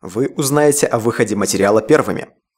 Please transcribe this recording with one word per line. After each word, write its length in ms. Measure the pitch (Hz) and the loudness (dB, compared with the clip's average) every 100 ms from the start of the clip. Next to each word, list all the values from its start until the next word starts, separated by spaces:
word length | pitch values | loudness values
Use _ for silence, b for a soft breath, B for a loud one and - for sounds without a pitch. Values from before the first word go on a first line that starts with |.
Вы 320 | - 98 139 - | -10 -4 -4 -4
узнаете 500 | 139 147 147 143 135 | -2 2 2 2 0
о 140 | 117 | 0
выходе 340 | 113 - 113 | 0 0 -2
материала 480 | 104 95 95 98 107 | -2 -2 0 2 2
первыми. 460 | - 156 104 92 - _ _ | 2 2 0 -6 -10 _ _